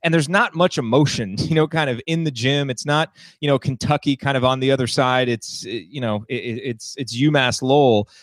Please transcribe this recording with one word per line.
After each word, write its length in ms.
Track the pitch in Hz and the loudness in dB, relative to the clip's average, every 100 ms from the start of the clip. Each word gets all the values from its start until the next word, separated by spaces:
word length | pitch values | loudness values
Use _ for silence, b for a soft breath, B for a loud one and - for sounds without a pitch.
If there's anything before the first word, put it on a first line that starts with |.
| 165 | 0
And 80 | |
there's 140 | 165 143 | 0 2
not 260 | 196 240 | 0 0
much 240 | 160 180 - | 2 0 0
emotion, 580 | 117 135 143 - 101 104 | 2 2 2 0 -6 -4
<laughs> 20 | |
you 160 | 156 160 | -2 0
know, 100 | 151 | 0
kind 240 | 170 143 | 0 -2
of 120 | 117 - | -2 -4
in 180 | 165 156 | -2 -2
the 40 | |
gym. 400 | 120 127 143 139 | -2 0 0 -2
It's 160 | 120 147 | -4 -2
not, 300 | 147 160 B B B | 0 -2 B B B
you 80 | 147 | 0
know, 100 | 139 | 0
Kentucky 600 | - 127 123 147 143 131 | 0 -2 0 0 0 -2
kind 180 | 139 135 | 0 2
of 80 | |
on 160 | 127 131 | 2 2
the 100 | 135 | 2
other 160 | 131 120 | 0 0
side. 440 | - 127 127 123 | 0 2 2 0
It's, 360 | 117 - - 98 | -2 -6 -14 -10
uh, 40 | |
you 320 | 110 85 143 | -10 -10 -6
know, 240 | 117 107 110 | -4 -4 -6
it, 160 | 123 | -8
it, 180 | 117 113 | -6 -8
it's, 320 | 127 110 - - | -8 -10 -12 -12
it's 200 | 117 117 | -8 0
UMass 440 | 151 147 127 - | 2 4 2 0
Lowell. 480 | 131 147 135 107 104 B | 2 4 6 4 0 B